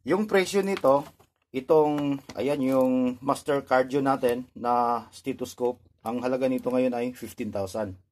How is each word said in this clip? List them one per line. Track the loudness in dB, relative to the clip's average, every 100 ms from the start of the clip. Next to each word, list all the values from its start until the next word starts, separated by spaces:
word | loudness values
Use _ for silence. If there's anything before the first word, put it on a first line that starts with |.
Yung | 0 -2
presyo | 2 0 2 0
nito, | 0 0 4 4 2 _ _ _ _
itong, | -8 4 4 4 2 -2 -4 -8
ayan, | -6 -2 0
yung | 2 2 2 2 0 -2
Master | -2 -2 0 -4
Cardio | 2 2 2 0
natin | 0 0 0 -2 -6 -6
na | 0 2 2 0 -4
stethoscope, | -12 -10 -8 -10 -4 -4 -4 _ _
ang | -8 -4
halaga | -2 0 0
nito | 0 0
ngayon | 0 0 0
ay | -4
fifteen | -6 -14 -8 -6
thousand. | -4 -6 -4 -6 -8 _